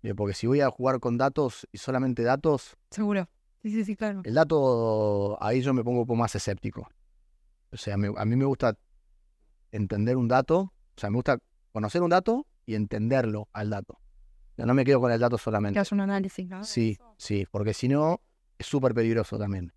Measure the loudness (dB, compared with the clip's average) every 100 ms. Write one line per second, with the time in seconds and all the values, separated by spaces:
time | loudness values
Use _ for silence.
0 | -6 -2 -2 -2 2 4 2 2 0 0
1 | 0 2 2 2 -2 -4 -18 -12 -4 0
2 | 0 0 2 2 2 0 -2 _ _ -4
3 | 0 0 -4 _ _ _ -4 -2 -2 -4
4 | -4 -4 -2 2 4 4 4 4 2 2
5 | 2 0 -2 -2 0 0 2 0 2 0
6 | 0 0 0 -2 -4 -6 -8 -10 -16 _
7 | _ _ _ _ _ _ _ -12 -4 -2
8 | -2 -2 0 2 2 2 0 -2 _ _
9 | _ _ _ _ _ _ _ -4 -2 0
10 | 0 2 2 2 2 0 0 _ _ -10
11 | -4 -2 0 -2 _ _ _ -6 -2 0
12 | 4 4 4 -2 -4 _ -6 -4 -2 -2
13 | 0 2 0 -4 -8 -8 -4 -6 -8 -20
14 | -20 -20 -20 -20 -20 -6 0 2 4 4
15 | 4 4 2 0 -2 -2 0 0 0 -2
16 | 0 -2 -4 -8 -12 -12 -6 0 0 -2
17 | -14 _ -4 -4 -2 -4 -4 -2 0 2
18 | 2 -2 _ _ _ _ -4 0 2 2
19 | 2 2 -2 -4 -4 -4 -6